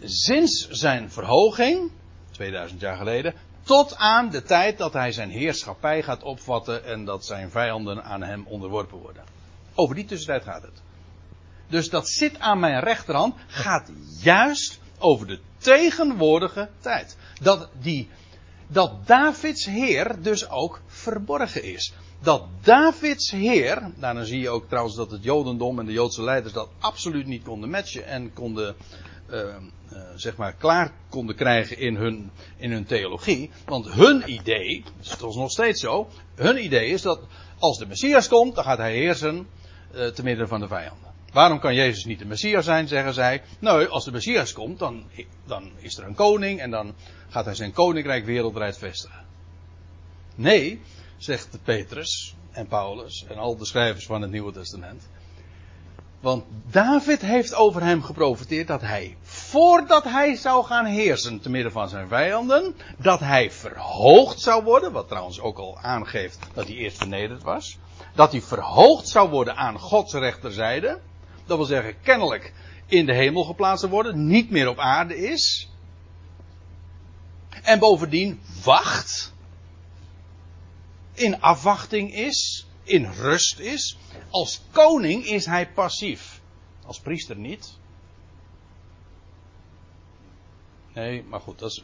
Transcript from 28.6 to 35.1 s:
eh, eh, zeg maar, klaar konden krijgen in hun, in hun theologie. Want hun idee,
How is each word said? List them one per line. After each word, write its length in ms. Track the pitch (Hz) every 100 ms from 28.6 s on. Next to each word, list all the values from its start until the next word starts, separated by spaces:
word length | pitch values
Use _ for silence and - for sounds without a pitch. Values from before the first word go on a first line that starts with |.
| 104 98 - - - - -
eh, 260 | 113 101 101
eh, 60 | 92 - - 107 92 90
zeg 200 | 117 110
maar, 180 | 101
klaar 380 | - 156 165 165 - -
konden 260 | 131 113 107
krijgen 420 | 123 117 107 120
in 180 | 127 107
hun, 360 | 113 110 98 87 - -
in 140 | 123
hun 140 | 113 98
theologie. 640 | 117 95 92 - 139 151 - -
Want 280 | 123 104
hun 380 | 95 226 277 214
idee, 520 | 117 95 110 92 - - - -